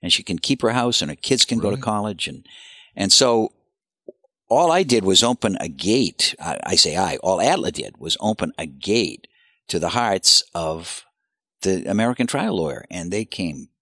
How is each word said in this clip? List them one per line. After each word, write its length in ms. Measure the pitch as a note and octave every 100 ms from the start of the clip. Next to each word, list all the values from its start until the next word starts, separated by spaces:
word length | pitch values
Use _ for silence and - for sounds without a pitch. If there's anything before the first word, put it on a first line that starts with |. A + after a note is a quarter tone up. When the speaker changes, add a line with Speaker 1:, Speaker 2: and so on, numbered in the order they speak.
Speaker 1:
And 100 | F2
she 120 | -
can 160 | - E2+
keep 220 | - C3+
her 100 | A2
house 300 | A#2+ B2 A#2
and 80 | D2+
her 60 | D2+
kids 300 | - B2+ -
can 140 | A#2
go 100 | G2+
to 60 | G2+
Speaker 2:
Right. 80 |
Speaker 1:
college." 440 | B2+ G#2+ G#2+ F#2+ -
And, 180 | C2 - - - - - -
and 160 | -
so 420 | - C3 A#2 A2 _ _ _ _ _ - - _ _ _
all 220 | B2 F3
I 120 | E3+
did 200 | E3 A#2+
was 200 | F#2+ F#2+
open 340 | A#2 B2 A2 F#2+
a 80 | E2
gate. 680 | D2+ F#2 A#2+ G2+ - - -
I, 200 | - -
I 120 | - F#2
say 200 | - D#3
I, 220 | - -
all 240 | - F#2
Atla 300 | A#2 F3+ -
did 260 | - - -
was 200 | D#2 -
open 340 | G#2+ A2 D#2+ -
a 80 | D#2
gate 640 | C#2 G2 A2+ F2 - - _ _ _ -
to 120 | E2+
the 100 | E2
hearts 540 | A2 A#2 F#2+ - - -
of 520 | - E2 D#2+ F2 - _ _ _ _ _ _
the 280 | F#2+ F#2 -
American 380 | G2+ A2+ B2 A#2+
trial 300 | C#3+ - F#2
lawyer. 280 | D#2 C2+ -
And 200 | F2+ F2
they 140 | G2+ A2
came 440 | - F2 C#2+ C#2+ _